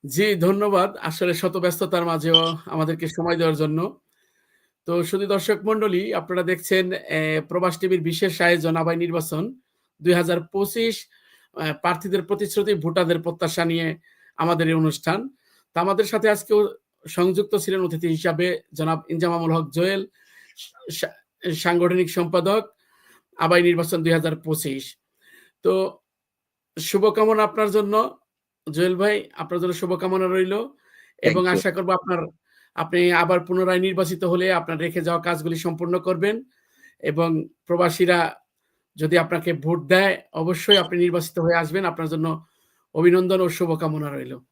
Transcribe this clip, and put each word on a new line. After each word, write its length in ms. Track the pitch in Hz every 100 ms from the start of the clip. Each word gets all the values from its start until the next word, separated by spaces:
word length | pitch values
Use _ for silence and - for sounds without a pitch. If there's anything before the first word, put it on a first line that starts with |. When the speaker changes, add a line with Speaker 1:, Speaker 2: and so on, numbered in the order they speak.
| 143
Speaker 1:
জি, 280 | 135 214
ধন্যবাদ 600 | 190 175 196 208 196 190 -
আসলে 380 | 151 160 180
শত 220 | 170 185 180
ব্যস্ততার 480 | 175 170 185 180
মাঝেও 520 | 170 165 160 160 165 160 -
আমাদেরকে 420 | 156 156 165 160
সময় 280 | 165 170 170
দেওয়ার 200 | 165 151
জন্য। 440 | 156 156 190 - _ _ _ _ _ _ _ _ -
তো 180 | 170
শুধু 220 | 170 190 196
দর্শক 320 | 196 - 208
মণ্ডলী, 480 | 202 220 208 180 208
আপনারা 300 | 214 156 180
দেখছেন, 500 | 175 180 - 190 185
এ, 480 | 185 - 156 156 156 151
প্রবাস 300 | 175 180 165
টিভির 220 | 190 180
বিশেষ 400 | 160 165 196 165
আয়োজন 360 | 175 175 165 165
আবাই 200 | 165 165
নির্বাচন 580 | 170 170 160 156 208 262 _ _ _ _
দুই 120 | 160
হাজার 260 | 175 165 175
পঁচিশ, 680 | 170 196 202 233 226 220 - _ _ _ _
আহ, 180 | - 156
প্রার্থীদের 500 | 147 170 170 202 190
প্রতিশ্রুতি, 520 | 170 202 208 - 202
ভোটারদের 480 | 196 160 165 170 170
প্রত্যাশা 420 | 165 170 165 165
নিয়ে 340 | 170 165 165 160 _ _ _ -
আমাদের 320 | 165 165 165
এই 60 |
অনুষ্ঠান। 540 | 160 156 151 - 190 262 _ _ _ _
তা 80 | 170
আমাদের 240 | 180 196
সাথে 260 | 208 220 214
আজকেও 380 | 208 - 214 208 - _ _ 156
সংযুক্ত 460 | - 180 185 208
ছিলেন 300 | 202 - 190
অতিথি 240 | 180 160 170
হিসাবে 520 | 160 175 160 180 170 _
জনাব 260 | 156 156 160 -
ইনজামামুল 440 | 160 170 170 165
হক 180 | 165 151
জুয়েল, 360 | 143 180 196 196 _ _ - - - - _ -
সা-, 600 | - - - _ _ 180
সাংগঠনিক 580 | 160 175 175 175 180 170
সম্পাদক 640 | 180 175 180 160 208 - _ _ _ _ _ _ -
আবাই 260 | 160 175
নির্বাচন 400 | 175 165 165 175
দুই 100 | 165
হাজার 240 | 165 160 156
পঁচিশ। 600 | 156 156 147 135 - - _ _ _ - _ _
তো 360 | 180 190 190 - _ _ _ _ _ _ _ -
শুভকামনা 640 | 160 196 214 214 220 220
আপনার 260 | 214 214 214
জন্য 480 | 202 202 214 - - _ _ _ _ -
জুয়েল 240 | 151 180 180
ভাই, 320 | 208 208 - -
আপনার 240 | 160 175
জন্য 120 | 180
শুভকামনা 560 | 170 180 180 185 185 185
রইল 260 | 185 185
এবং 160 | 202 254 _ _ _ _ _
Speaker 2:
Thank 240 | - 175 180
you। 120 | 180
Speaker 1:
আশা 120 | 185
করব 200 | 170 180
আপনার, 280 | 185 185 175 160 _ _ _ _
আপনি 380 | - 165 175 175
আবার 280 | 170 165 180
পুনরায় 380 | 175 185 185 185
নির্বাচিত 460 | 190 185 170 175
হলে 280 | 180 180 185
আপনার 260 | 175 170 160
রেখে 220 | 170 170
যাওয়া 220 | 160 170
কাজগুলি 340 | 170 165 156 165
সম্পূর্ণ 420 | 175 160 175 175
করবেন 440 | 175 180 196 226 262 _ _ _ - _
এবং 480 | 143 147 165 160 160 _ _
প্রবাসীরা 760 | 175 175 165 180 175 160 - _ _ _ _ _ -
যদি 220 | 156 170
আপনাকে 340 | 165 170 170
ভোট 340 | 165 147 170 143
দেয় 360 | 185 196 - -
অবশ্যই 440 | 156 160 170 - 202
আপনি 220 | 175 175
নির্বাচিত 400 | 175 175 165 -
হয়ে 180 | 165 170
আসবেন। 280 | 156 180
আপনার 240 | 185 165 160
জন্য 360 | 160 160 160 - _ _ _ _
অভিনন্দন 460 | 156 170 180 185 190
ও 80 | 180
শুভকামনা 680 | 165 175 160 160 156 147 139
রইল। 220 | 127 127 _